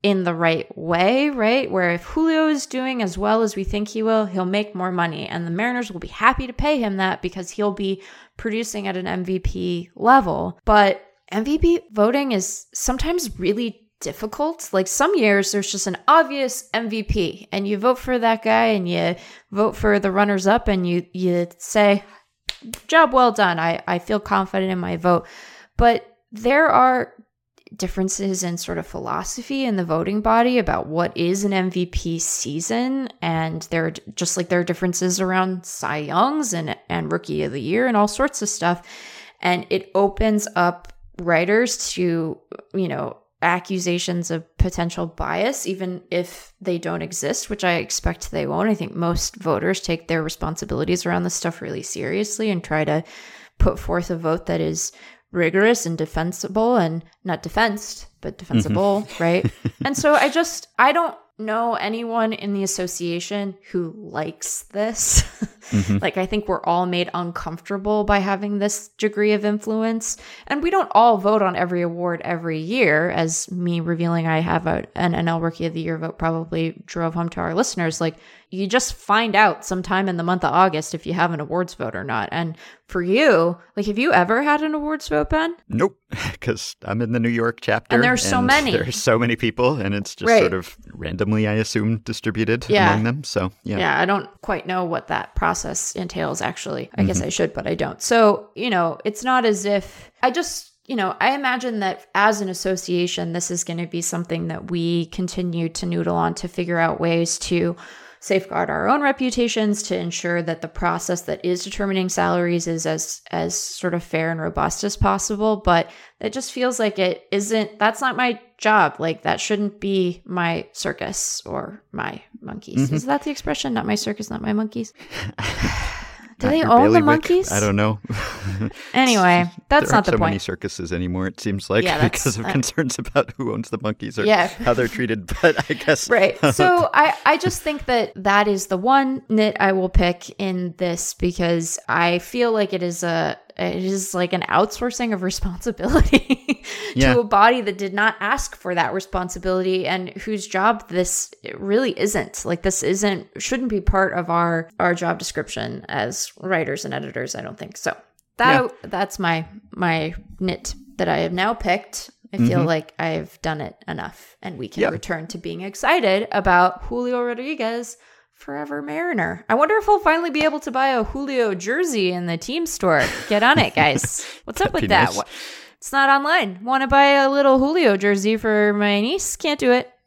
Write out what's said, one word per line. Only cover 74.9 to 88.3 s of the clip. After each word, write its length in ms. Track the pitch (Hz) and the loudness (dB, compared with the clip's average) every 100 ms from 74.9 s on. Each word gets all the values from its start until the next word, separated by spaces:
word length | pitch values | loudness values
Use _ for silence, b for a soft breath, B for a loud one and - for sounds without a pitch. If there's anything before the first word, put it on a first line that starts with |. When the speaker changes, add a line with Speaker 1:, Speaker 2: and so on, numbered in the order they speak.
Speaker 1:
an 180 | - 175 | -2 -2
N 140 | 170 170 | 0 0
L 140 | 165 | 0
Rookie 260 | 165 165 165 | -2 -2 -6
of 80 | |
the 60 | 165 | -4
Year 180 | 165 160 | -6 -6
vote 200 | 165 - | -6 -4
probably 600 | 165 165 165 165 165 - - | -2 -2 -4 -2 -2 -4 -10
drove 280 | 170 165 | -4 -2
home 160 | 170 170 | -2 -4
to 100 | 170 | -4
our 120 | 170 | -2
listeners. 480 | 170 233 - 165 160 | 0 0 0 -4 -2
Like, 140 | 160 165 B B B | -4 -4 B B B
you 180 | 185 196 | -6 0
just 260 | 240 - | 2 0
find 400 | - - 208 226 | -8 0 2 4
out 300 | 196 214 170 | 6 6 4
sometime 440 | - 185 175 190 196 | -6 -6 0 0 0
in 80 | 175 | -2
the 40 | |
month 220 | 170 180 | 0 0
of 80 | 165 | 2
August 400 | 165 190 156 151 | 4 4 2 -6
if 100 | 160 | -8
you 100 | 151 | -6
have 180 | 175 170 | 0 0
an 80 | 170 | 0
awards 340 | 147 170 180 | -4 -4 -4
vote 220 | - 117 92 | -6 -6 -6
or 80 | |
not. 240 | 135 110 104 | -4 -4 -2
And 260 | 160 170 160 B B _ | -4 -6 -8 B B _
for 160 | 185 | -4
you, 560 | 175 214 302 190 170 175 b | 2 4 6 6 4 -2 b
like, 120 | - 202 | -6 -4
have 120 | 208 | 0
you 140 | 285 | 4
ever 320 | 180 180 226 | 4 4 2
had 180 | 294 294 | 2 0
an 100 | 311 | 0
awards 360 | 302 294 311 - | -4 -4 -6 -2
vote, 220 | 302 302 | -2 0
Ben? 260 | 311 330 339 _ | 0 -2 -6 _
Speaker 2:
Nope, 300 | 117 190 - _ - | 0 0 -2 _ -8
<laughs> 220 | - - | -8 -6
'cause 360 | 123 110 - - | -4 -4 -6 -12
I'm 180 | - 107 | -6 -4
in 80 | 117 | -2
the 80 | 120 | 0
New 100 | 117 | 0
York 300 | 117 117 - | 0 -2 -2
chapter, 360 | - 110 - 240 | -2 -2 2 4
Speaker 1:
And 80 | |
there's 180 | 247 254 | 4 4
so 160 | - | 2